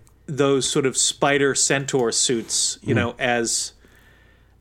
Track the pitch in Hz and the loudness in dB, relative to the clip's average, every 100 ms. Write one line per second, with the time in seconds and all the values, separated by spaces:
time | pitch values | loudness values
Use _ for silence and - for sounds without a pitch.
0 | - _ - 135 139 139 123 156 131 - | -20 _ -8 0 2 2 0 0 0 0
1 | - - 147 143 139 123 - 139 135 135 | -2 0 2 4 2 2 0 0 0 0
2 | 113 - - 117 101 - - - - 120 | 0 0 0 -2 -2 -4 -4 -4 -2 0
3 | 120 - 127 120 113 - - - - - | 0 -2 -2 0 -2 -4 -6 -12 -20 -20
4 | - _ _ _ _ _ | -20 _ _ _ _ _